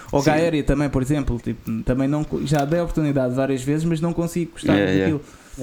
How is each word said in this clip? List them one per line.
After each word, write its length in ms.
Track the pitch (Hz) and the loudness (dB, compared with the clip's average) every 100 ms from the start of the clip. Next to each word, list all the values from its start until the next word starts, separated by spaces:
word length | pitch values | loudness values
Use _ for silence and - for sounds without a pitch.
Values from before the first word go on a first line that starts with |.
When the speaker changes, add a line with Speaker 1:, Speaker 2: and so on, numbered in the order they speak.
| - | -2
Speaker 1:
Ou 80 | 143 | 2
Speaker 2:
Sim. 60 | 143 | 4
Speaker 1:
Gaéria 360 | 151 165 151 | 4 2 0
também, 280 | 131 143 143 | 0 0 2
por 120 | 135 | 0
exemplo, 380 | 127 147 131 120 | 0 -2 -2 -4
tipo, 400 | 120 113 - 110 | -4 -8 -6 -4
também 220 | 113 127 139 | -2 0 0
não 200 | 151 151 | 0 -2
co-, 200 | 156 147 | -4 0
já 200 | 151 139 | 0 2
dei 140 | 170 | 0
a 40 | |
oportunidade 500 | 170 - 147 139 127 | 0 0 0 0 0
várias 280 | 127 135 135 | 0 0 -2
vezes, 220 | 131 156 165 | -2 0 0
mas 160 | 160 | 0
não 100 | 170 | -2
consigo 400 | 165 170 175 165 | -2 -2 -2 -6
gostar 240 | - - 202 | -4 0 2
Speaker 2:
É, 40 | |
é. 180 | - 190 | 4 4
Speaker 1:
daquilo. 220 | 190 147 - - - 139 | 2 0 -4 -20 -18 -10